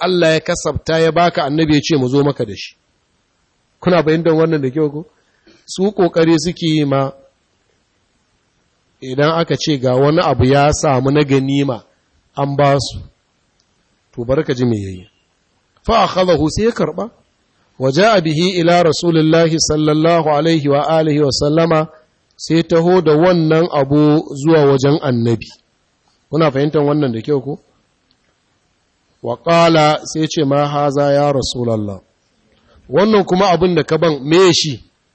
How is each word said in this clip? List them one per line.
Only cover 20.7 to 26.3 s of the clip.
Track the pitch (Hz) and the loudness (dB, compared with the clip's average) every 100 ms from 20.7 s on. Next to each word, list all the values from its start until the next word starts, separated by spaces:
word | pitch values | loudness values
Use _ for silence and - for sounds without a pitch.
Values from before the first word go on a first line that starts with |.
| 139 147 160 | 0 0 0
alihi | 156 147 | 0 0
wa | 147 | 0
sallama, | 127 147 156 170 160 156 - _ _ _ _ | 0 0 0 2 0 -2 -8 _ _ _ _
sai | - 165 | -2 -2
taho | 165 165 170 185 | 2 2 4 2
da | 156 151 | 4 4
wannan | 180 180 156 160 175 | 4 2 2 2 0
abu | 147 135 147 151 151 - 143 | -2 0 2 4 2 -2 -4
zuwa | 147 160 143 139 | 2 4 4 4
wajen | 139 156 | 2 0
annabi. | 143 120 117 113 - - _ _ _ _ _ _ _ | 0 -2 0 -2 -6 -20 _ _ _ _ _ _ _